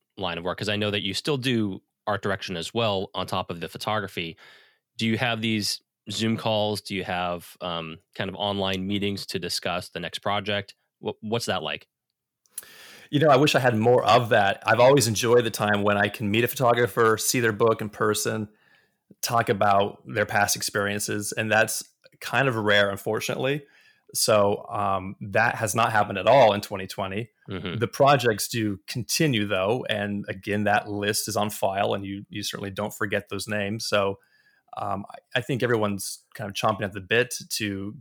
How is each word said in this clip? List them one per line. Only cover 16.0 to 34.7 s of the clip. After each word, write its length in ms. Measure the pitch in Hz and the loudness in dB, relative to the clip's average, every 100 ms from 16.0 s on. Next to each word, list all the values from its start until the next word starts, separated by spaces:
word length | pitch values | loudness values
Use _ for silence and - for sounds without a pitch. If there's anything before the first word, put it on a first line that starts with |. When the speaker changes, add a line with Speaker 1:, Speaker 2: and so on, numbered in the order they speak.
| 104 | 2
Speaker 2:
can 240 | - 104 | 0 -2
meet 120 | 107 | 0
a 40 | 120 | 0
photographer, 680 | - 123 120 120 - 113 107 | 2 2 4 2 4 4 4
see 220 | - 131 | 0 2
their 120 | 117 | 2
book 300 | 104 113 110 | 4 2 2
in 80 | 107 | -2
person, 600 | - 107 104 117 110 104 _ _ _ _ _ _ _ | -2 -2 0 -2 -4 -6 _ _ _ _ _ _ _
talk 280 | - 120 117 | -2 0 2
about 520 | 101 104 98 101 - - | 2 4 4 2 -4 -6
their 200 | 104 104 | -2 0
past 300 | 107 101 - | 2 0 0
experiences, 760 | - 107 101 104 - 104 104 | -4 -2 -2 -2 -4 -4 -6
and 200 | - 110 | -4 0
that's 320 | 107 113 - - _ _ - | 2 2 -2 -10 _ _ -16
kind 280 | - 120 135 | -4 0 0
of 80 | 113 | 0
rare, 340 | 104 104 101 | 2 4 2
unfortunately. 760 | 98 - 107 - - 131 151 - _ _ _ _ | 0 -4 -4 -4 -2 -2 -2 -6 _ _ _ _
So, 520 | - - 107 101 104 - | -2 4 4 4 0 -4
um, 460 | 107 101 95 95 - | -4 -2 -2 -4 -10
that 360 | 104 107 117 - | -4 0 2 0
has 200 | 110 113 | -2 0
not 160 | 113 | 2
happened 260 | 110 101 98 | 2 0 0
at 100 | 107 | 4
all 260 | 135 113 | 8 8
in 80 | 101 | 4
twenty 260 | - 95 98 | -2 -8 -8
twenty. 420 | - 95 98 117 _ - | -8 -6 -6 -8 _ -12
Speaker 1:
Mm-hmm. 300 | 92 90 107 | -10 -6 -4
Speaker 2:
The 80 | 117 | -2
projects 600 | - 139 143 117 101 - | 4 6 6 4 0 -2
do 320 | 120 107 98 - | -2 -4 -4 -8
continue, 580 | 127 107 - 160 113 104 | -10 -4 0 2 0 0
though, 400 | 95 98 123 - | 0 0 0 -2
and 360 | 107 101 101 - | -4 -4 -6 -8
again, 340 | 98 101 104 | -10 -4 -2
that 260 | 104 104 107 | 2 0 0
list 380 | 101 101 107 - | -4 -2 -2 -2
is 80 | 107 | -2
on 140 | 104 | -2
file, 440 | - 101 98 107 | -2 -2 0 0
and 120 | 107 98 | -2 -6
you, 200 | 98 - | -10 -10
you 140 | 104 | -10
certainly 280 | 101 - 98 | -8 -6 -8
don't 220 | 95 104 | -6 -6
forget 360 | - 104 101 - | -4 -4 -4 -4
those 180 | 98 101 | -8 -6
names. 380 | 104 101 110 - | -4 -4 -6 -2
So, 340 | 107 98 98 _ _ _ _ _ | 0 0 -4 _ _ _ _ _